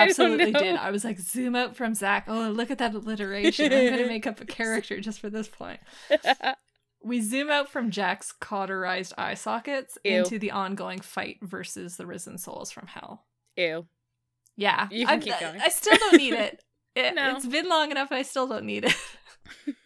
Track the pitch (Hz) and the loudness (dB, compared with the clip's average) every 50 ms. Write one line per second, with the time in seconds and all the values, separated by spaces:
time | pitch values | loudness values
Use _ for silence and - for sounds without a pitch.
0 | - 392 370 - 370 330 311 294 - - 226 294 - - 349 285 - 190 196 202 | 10 8 8 6 6 6 6 4 4 4 4 4 4 4 2 0 0 0 -2 -2
1 | 214 233 208 190 180 - - 247 254 247 240 247 254 254 247 - 247 226 226 - | -2 -4 -6 -6 -6 -4 -4 -2 -2 0 0 0 0 -2 -4 -4 -2 -2 -2 0
2 | 202 196 202 202 - - 220 226 226 220 208 226 233 240 277 208 254 233 214 208 | 0 2 2 0 0 -2 -4 -2 -2 -2 -2 -2 -2 -2 -2 -2 -2 -2 -2 -4
3 | - 214 220 208 208 196 196 202 202 240 - - 302 285 262 269 254 240 262 247 | -6 -6 -4 -4 -4 -4 -2 2 2 2 4 4 4 4 6 6 6 6 4 2
4 | 240 233 226 220 214 262 208 - - - - - 226 220 220 220 202 - 202 190 | 0 0 -2 -2 -4 -6 -6 -8 -12 -12 -6 -4 -2 -2 -2 -2 -4 -6 -8 -8
5 | 202 220 208 - - 208 208 220 208 - - - - - - - - - - - | -8 -8 -10 -8 -8 -8 -6 -6 -8 -8 -12 -14 -14 -14 -14 -16 -18 -20 -20 -10
6 | - - 285 311 - - 262 - - 262 262 - _ _ _ _ _ _ _ _ | -2 2 2 2 4 2 0 2 0 -4 -4 -4 _ _ _ _ _ _ _ _
7 | - 214 247 240 214 208 247 269 285 302 294 294 277 285 - 285 240 226 180 202 | -6 -4 -2 -2 -2 -2 -2 -2 0 2 0 0 0 -2 -4 -4 -2 -2 -2 0
8 | 196 180 190 202 - - - - - - 214 196 196 190 190 190 185 180 185 185 | 0 0 -2 -2 -6 -14 -14 -14 -12 -8 -6 -4 -4 -4 -4 -4 -2 -2 -2 -4
9 | 185 180 - - 190 202 196 190 - 220 220 233 233 285 285 269 262 - - - | -4 -8 -8 -6 -6 -6 -6 -6 -6 -6 -6 -6 -4 -4 -6 -6 -6 -8 -10 -4
10 | - 202 190 180 180 180 226 208 214 196 - 202 190 185 196 202 180 185 185 190 | 0 2 4 4 2 2 0 -2 -4 -4 -4 -4 -4 -4 -6 -6 -8 -8 -10 -10
11 | 202 - - 190 202 208 - - 214 175 180 185 180 - - 196 185 175 175 - | -12 -10 -8 -8 -8 -8 -10 -14 -14 -12 -12 -12 -10 -10 -12 -12 -12 -12 -12 -14
12 | 180 175 - 170 - - - 175 - - - - - - - - - - - - | -12 -12 -12 -12 -14 -14 -12 -12 -12 -12 -10 -12 -12 -12 -14 -16 -18 -18 -16 -16
13 | - - 202 220 _ _ _ _ _ _ - - 180 165 160 165 170 _ _ _ | -16 -16 -18 -20 _ _ _ _ _ _ -4 -2 -2 -2 -2 -4 -10 _ _ _
14 | _ _ _ _ _ _ _ _ _ _ - - 202 202 - - 202 196 196 226 | _ _ _ _ _ _ _ _ _ _ -8 -2 0 2 2 2 0 -2 0 0
15 | 247 - 311 - 202 214 233 175 170 160 160 190 254 320 - - - 415 440 - | 2 4 4 2 2 -2 -4 -2 -4 -6 -4 0 0 2 2 2 6 6 6 6
16 | 427 403 339 285 277 254 226 233 208 - - - _ _ _ _ _ _ - 254 | 8 8 8 8 8 6 0 0 -2 -4 -6 -12 _ _ _ _ _ _ -2 0
17 | 254 247 359 311 277 269 269 269 269 240 262 311 339 359 339 311 302 302 294 269 | 0 0 2 2 0 0 0 -2 -4 -2 -2 -2 0 2 2 2 2 2 0 -2
18 | 277 277 285 254 269 - - 269 254 262 220 208 208 214 208 208 - - - - | -2 -2 -2 -4 -4 -2 -2 -2 -2 -2 -2 -6 -6 -6 -6 -2 0 0 0 0
19 | - - - - _ - - _ - - - - - 302 262 _ _ | -4 -14 -18 -20 _ -20 -20 _ -20 -20 -18 -12 -10 -10 -10 _ _